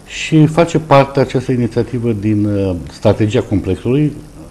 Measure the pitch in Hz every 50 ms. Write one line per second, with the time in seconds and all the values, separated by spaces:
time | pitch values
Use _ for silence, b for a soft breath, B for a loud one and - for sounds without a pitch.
0 | B - - - - - 160 156 151 151 156 170 170 165 - 151 156 - 139 139
1 | 135 - - 139 127 123 - 131 120 - 127 120 120 110 - 120 113 - 131 117
2 | 117 120 110 98 101 110 104 104 104 104 101 98 98 95 90 87 - - - -
3 | - 107 92 110 110 104 117 120 - - 104 90 - 98 90 - - 113 131 147
4 | 151 143 - - - - - - 80 80